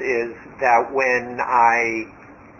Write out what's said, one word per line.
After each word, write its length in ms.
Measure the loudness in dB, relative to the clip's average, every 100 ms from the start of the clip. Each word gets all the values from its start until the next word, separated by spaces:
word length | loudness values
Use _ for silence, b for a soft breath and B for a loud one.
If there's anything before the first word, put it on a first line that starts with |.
is 340 | -4 -2 -4 -10 -18 -2
that 320 | 2 2 2
when 480 | 0 0 0 -2 -6
I 640 | -2 2 4 2 0 -4 -8 -16 -20 -20 -20